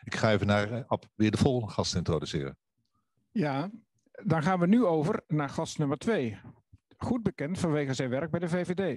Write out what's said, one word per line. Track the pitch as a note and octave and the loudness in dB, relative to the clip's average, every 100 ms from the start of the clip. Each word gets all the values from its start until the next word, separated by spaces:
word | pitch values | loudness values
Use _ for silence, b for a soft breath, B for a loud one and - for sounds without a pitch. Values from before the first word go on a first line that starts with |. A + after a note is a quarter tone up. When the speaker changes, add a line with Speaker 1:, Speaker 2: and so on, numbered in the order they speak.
Speaker 1:
Ik | - | -10
ga | - A2+ | 0 4
even | G#2 G2+ | 4 4
naar, | G#2 G#2 | 2 0
eh, | B2+ - | -4 -2
Ab, | A2 - | -4 -2
weer | - G#2+ | 0 2
de | G#2 | 4
volgende | C#3+ B2 G2+ | 4 2 -2
gast | - F#2 | -2 -2
introduceren. | F2+ E2 D#2+ D2 D#2+ C2+ - _ _ _ _ _ _ _ | -2 0 -2 -2 -4 -6 -10 _ _ _ _ _ _ _
Speaker 2:
Ja, | A3 D3+ C3+ F#3+ A3+ _ _ _ - | -2 -2 -2 -4 -10 _ _ _ -8
dan | G#3 D#3+ | -2 0
gaan | D#3 F#3 | 2 2
we | F3 | 4
nu | A#3+ | 4
over | F#3+ D#3+ D3+ A3 - | 4 2 2 -2 -2
naar | D3+ C#3 | -2 -2
gast | - D#3 - | -4 -4 -2
nummer | C#3+ D3 | -2 -2
twee. | - G3+ A#2 G2+ - - _ - _ - | 0 0 -2 -6 -14 -20 _ -20 _ -6
Goed | - A#3+ | -2 -2
bekend | G3+ - D3 F#3 | -4 -6 -6 -2
vanwege | E3+ D3 C#3 | 0 0 0
zijn | B2+ C3 | -2 -2
werk | C3 D#3+ | -2 -2
bij | E3+ | -2
de | F3 | -2
V | F3+ F3 | -2 -2
V | F#3 F#3 | -2 -4